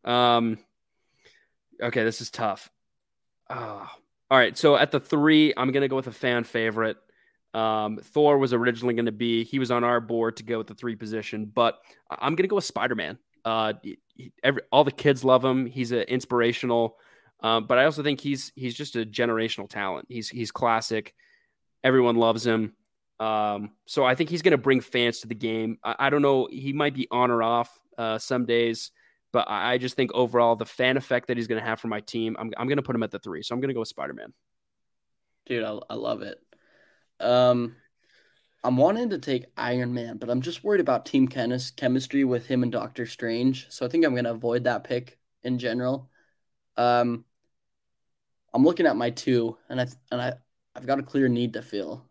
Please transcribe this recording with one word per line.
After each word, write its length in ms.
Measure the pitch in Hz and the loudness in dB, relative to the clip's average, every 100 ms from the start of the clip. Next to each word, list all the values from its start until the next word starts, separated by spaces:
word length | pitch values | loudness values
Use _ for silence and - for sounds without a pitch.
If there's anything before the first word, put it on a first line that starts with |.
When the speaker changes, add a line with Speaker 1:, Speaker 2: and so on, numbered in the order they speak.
| - | 0
Speaker 1:
Um, 520 | 120 123 120 117 110 _ _ _ _ _ _ _ _ _ _ _ - | 2 4 4 0 -4 _ _ _ _ _ _ _ _ _ _ _ -8
okay, 220 | 120 120 113 | -4 0 0
this 160 | 110 | -2
is 100 | 123 | -10
tough. 380 | - 110 95 - _ _ _ _ _ _ _ _ | -4 -4 -4 -12 _ _ _ _ _ _ _ _
Uh, 360 | 123 113 101 - - _ _ _ | -12 -10 -12 -16 -20 _ _ _
all 80 | 135 | 6
right, 200 | 113 - | 6 4
so 200 | 156 143 | 4 6
at 140 | 147 | 4
the 80 | 143 | 0
three, 540 | - 151 151 156 156 - | 0 2 6 6 6 2
I'm 140 | 127 | 0
gonna 180 | 139 139 | 2 0
go 80 | 135 | -2
with 100 | 127 | -6
a 60 | |
fan 320 | 107 127 120 117 | -4 0 0 -2
favorite. 520 | 117 113 110 110 - _ _ _ _ _ | -2 -2 0 -2 -4 _ _ _ _ _
Um, 440 | 110 113 110 107 110 | -2 0 0 -4 -8
Thor 400 | - 151 151 139 | -4 2 4 4
was 160 | 135 | 4
originally 400 | 123 123 117 123 | 2 2 0 -2
gonna 180 | 117 117 | 0 -2
be, 320 | 107 117 113 | -2 0 0
he 160 | 113 135 | -2 -4
was 120 | 123 | -2
on 120 | 120 | 0
our 160 | 120 120 | 2 0
board 380 | 113 117 113 113 | -2 -2 -2 -4
to 60 | |
go 140 | 113 113 | -8 -6
with 100 | 107 | -6
the 80 | 107 | -10
three 200 | 120 107 | -10 -8
position, 500 | 110 110 104 110 107 | -8 -8 -8 -10 -4
but 340 | 117 117 - _ - _ | 2 2 0 _ -20 _
I, 100 | - | -6
I'm 140 | 139 165 | -2 0
gonna 120 | 185 | 0
go 80 | 202 | 0
with 80 | |
Spider-Man. 540 | - - 123 113 80 113 _ _ | -2 -2 -2 -2 -4 -8 _ _
Uh, 300 | 113 113 110 101 | -4 -2 -2 -4
he, 160 | - - _ - | -12 -16 _ -20
he, 160 | 120 _ | -20 _
every, 180 | 135 135 - | 0 0 2
all 120 | 135 | 4
the 80 | 139 | 4
kids 340 | - 147 131 131 | 4 2 2 4
love 180 | 127 | 4
him. 220 | 131 131 120 | 4 0 -2
He's 260 | 123 117 | -6 -4
a 180 | 120 - | -2 -2
inspirational, 880 | 123 - 120 117 117 127 117 113 _ _ _ _ _ | -4 0 2 2 0 0 0 0 _ _ _ _ _
um, 260 | 110 113 104 | 0 0 2
but 100 | 123 | 4
I 80 | 147 | 4
also 180 | 151 | 2
think 180 | 147 139 | -4 -4
he's, 320 | 143 135 - - | -4 -4 -6 -8
he's 200 | 127 117 | -10 -8
just 200 | 147 120 | -8 -6
a 100 | 110 | -6
generational 640 | 104 120 113 113 - 101 | -2 -2 0 -4 -6 -10
talent. 380 | 107 98 78 - | -8 -6 -8 -10
He's, 200 | 120 107 | -12 -10
he's 220 | 120 110 | -8 -8
classic. 640 | - 120 113 - 110 - _ _ _ _ _ _ _ | -2 0 0 0 -6 -6 _ _ _ _ _ _ _
Everyone 320 | 131 131 123 117 | 4 6 6 4
loves 300 | 113 113 117 | 4 2 0
him. 280 | 113 110 _ _ _ _ _ | 0 -2 _ _ _ _ _
Um, 520 | 110 110 107 104 104 _ - | -2 0 -2 -4 -8 _ -6
so 200 | - 127 | 0 2
I 100 | 127 | 2
think 140 | 156 | -2
he's 140 | 170 | 2
gonna 140 | 175 143 | 2 4
bring 220 | 131 131 | 4 2
fans 400 | - 123 120 117 | 2 0 0 -2
to 80 | 113 | -10
the 80 | 113 | -6
game. 420 | 117 113 110 110 | -4 -2 -4 -6
I, 120 | - - | -8 -2
I 100 | 139 | 0
don't 120 | 147 | 2
know. 260 | 143 135 123 | 4 2 0
He 220 | 123 139 | -6 -6
might 220 | 139 147 | -2 -2
be 140 | 131 - | -2 -4
on 200 | 120 123 | 0 2
or 120 | 120 | 2
off, 340 | 113 117 120 - _ - | 2 0 -2 -10 _ -8
uh, 200 | 113 110 | -4 -4
some 280 | - 127 120 | -2 -2 2
days, 460 | 117 117 113 - _ _ _ _ | 2 2 -2 -8 _ _ _ _
but 160 | 120 - | -2 0
I, 240 | 104 110 | -2 0
I 40 | 127 | 0
just 180 | 123 - | -2 -2
think 160 | 123 | 0
overall 420 | - 123 120 117 113 | 2 2 4 4 2
the 100 | 113 | -2
fan 320 | - 127 131 | -2 0 0
effect 300 | - 123 - | 0 -4 -2
that 100 | 120 | -4
he's 100 | 113 | -2
gonna 140 | 110 | -4
have 180 | 113 110 | -4 -4
for 80 | 117 | -6
my 120 | 107 | -8
team, 360 | 107 117 113 113 | -6 -4 -4 -6
I'm, 140 | 113 - | -8 -6
I'm 100 | 123 | -2
gonna 140 | 143 | -2
put 140 | 131 117 | -2 -4
him 80 | |
at 80 | 110 | -4
the 80 | 98 | -6
three. 240 | 98 78 | -10 -10
So 100 | - | -6
I'm 80 | 120 | -4
gonna 120 | 135 | -4
go 80 | 120 | -4
with 80 | 113 | -6
Spider-Man. 440 | - 69 65 53 _ _ _ _ _ _ _ _ _ _ _ _ | -8 -10 -10 -16 _ _ _ _ _ _ _ _ _ _ _ _
Speaker 2:
Dude, 200 | 120 110 | -4 -4
I, 120 | 107 - | -8 -10
I 60 | 113 | -6
love 260 | 113 110 | -4 -4
it. 180 | 101 - _ _ _ _ _ _ _ _ | -8 -14 _ _ _ _ _ _ _ _
Um, 560 | 117 123 123 123 120 - _ _ _ _ _ _ _ _ | 2 6 6 4 -2 -10 _ _ _ _ _ _ _ _
I'm 140 | 123 127 | 0 4
wanting 340 | 156 220 240 | 4 4 -2
to 80 | 175 | -4
take 260 | 135 127 - - | -2 -4 -4 -6
Iron 380 | 120 123 120 | -2 -2 -2
Man, 240 | 123 117 107 | -4 -8 -8
but 120 | 117 | -4
I'm 120 | 123 | -2
just 220 | 143 165 | -4 -6
worried 180 | 196 202 | 0 0
about 240 | 170 120 - | 2 0 0
team 220 | 139 131 | 2 2
chemis-, 480 | 127 120 127 127 - | 0 -2 -4 -6 -4
chemistry 480 | 131 127 131 139 | 0 0 0 0
with 240 | 135 123 - | 2 0 -2
him 160 | 127 | -2
and 80 | 120 | 0
Doctor 340 | 113 110 - 117 | -4 -6 -8 -10
Strange. 600 | - 117 113 127 131 - | -6 -4 0 0 0 -8
So 160 | - 127 | -8 -2
I 40 | |
think 140 | 165 | 2
I'm 120 | 156 123 | 2 2
gonna 160 | 120 | -2
avoid 320 | 113 120 120 | -2 -2 0
that 200 | 123 113 | 0 -2
pick 360 | - 123 127 _ _ _ | -4 -6 -6 _ _ _
in 160 | 127 123 | -4 -4
general. 500 | 123 123 127 135 - _ _ _ _ _ _ - | -2 -2 -2 -4 -8 _ _ _ _ _ _ 0
Um, 480 | 120 120 120 120 _ _ _ _ _ _ _ _ _ _ _ _ _ | 4 4 2 -2 _ _ _ _ _ _ _ _ _ _ _ _ _
I'm 100 | - | 4
looking 240 | 147 175 165 | 4 4 0
at 80 | 110 | 2
my 160 | 120 | -4
two, 460 | 123 - 123 117 113 _ | -4 0 0 0 -6 _
and 100 | 127 | -6
I, 80 | 127 - _ | -6 -8 _
and 100 | 123 | -6
I, 120 | 123 123 _ _ _ - | -6 -8 _ _ _ -14
I've 120 | 127 | -4
got 120 | 135 | -4
a 40 | |
clear 240 | 135 143 131 | -2 0 2
need 260 | 120 120 | 2 -2
to 80 | 110 | -6
fill 440 | - 101 85 127 _ | -8 -8 -8 -12 _